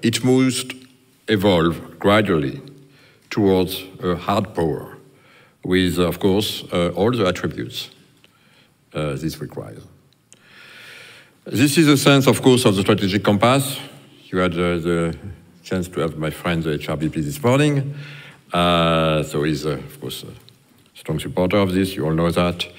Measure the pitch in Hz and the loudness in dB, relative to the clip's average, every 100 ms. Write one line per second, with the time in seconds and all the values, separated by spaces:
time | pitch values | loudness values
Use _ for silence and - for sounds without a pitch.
0 | 117 113 127 131 131 127 - - - _ | -2 0 2 4 2 0 -8 -14 -18 _
1 | _ _ - 107 101 87 85 76 - - | _ _ -2 2 4 4 2 0 -8 -2
2 | 98 104 98 80 69 - - - - _ | 4 4 4 0 0 -6 -14 -20 -20 _
3 | _ _ _ - 98 95 90 - - - | _ _ _ 0 4 4 2 -4 -12 -8
4 | 90 85 - 101 98 - 82 69 - - | -4 -4 -2 -2 -2 -2 -2 -2 -10 -18
5 | - _ _ _ _ _ 92 92 92 82 | -20 _ _ _ _ _ -2 0 2 0
6 | 87 82 98 95 107 - - 90 87 85 | 0 0 0 2 0 -6 -6 -2 -2 0
7 | 110 123 92 87 85 - 113 - - - | 0 2 0 0 -6 -6 -10 -10 -14 -18
8 | _ _ _ _ _ _ _ _ _ 76 | _ _ _ _ _ _ _ _ _ -6
9 | 76 71 78 - - - - - - _ | -4 -4 -6 -8 -10 -12 -14 -16 -20 _
10 | _ _ _ _ _ - - - - - | _ _ _ _ _ -20 -20 -20 -20 -20
11 | - - - _ - 117 143 156 147 139 | -20 -20 -20 _ -8 0 2 6 6 6
12 | 143 139 131 107 131 123 110 98 98 101 | 6 6 4 4 4 6 4 2 2 2
13 | 95 101 - 101 117 135 135 - - - | 2 0 2 2 4 2 0 -8 -12 -20
14 | - - - 92 90 82 87 85 82 85 | -20 -20 -8 -2 0 0 -2 0 0 0
15 | 85 82 - - - _ - 92 87 71 | -2 -4 -12 -18 -20 _ -8 -6 -4 -4
16 | 80 76 78 - 87 82 78 73 - 76 | -6 -4 -6 -6 -4 -2 -2 -4 -4 -4
17 | 76 80 73 69 120 135 151 139 131 - | -4 -4 -6 -2 0 2 2 0 -4 -10
18 | - - - - _ 87 87 85 82 80 | -14 -18 -20 -20 _ 0 2 2 2 2
19 | 80 78 73 76 76 73 76 65 69 - | 2 0 -2 -2 -2 -2 -4 -6 -8 -14
20 | 69 - - - - _ _ _ _ - | -12 -12 -14 -18 -20 _ _ _ _ -18
21 | - 78 76 78 90 101 95 92 95 - | -6 -6 -4 -2 0 2 2 2 0 -2
22 | 78 80 85 85 87 87 - | -2 0 2 2 0 -2 -8